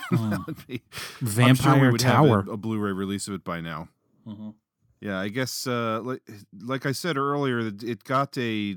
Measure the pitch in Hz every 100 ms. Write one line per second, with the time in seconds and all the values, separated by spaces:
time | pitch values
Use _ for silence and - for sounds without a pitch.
0 | - 143 110 104 92 160 - 127 - -
1 | - - 117 101 123 127 135 135 131 117
2 | 127 123 147 107 92 107 104 110 104 95
3 | 98 98 - 95 - 85 82 78 85 _
4 | _ _ - 104 107 107 _ _ _ _
5 | 107 95 101 110 127 - 135 120 113 110
6 | 113 127 - 107 101 98 117 131 143 127
7 | 180 139 139 143 139 120 113 101 107 117
8 | - 131 139 - 120 110 104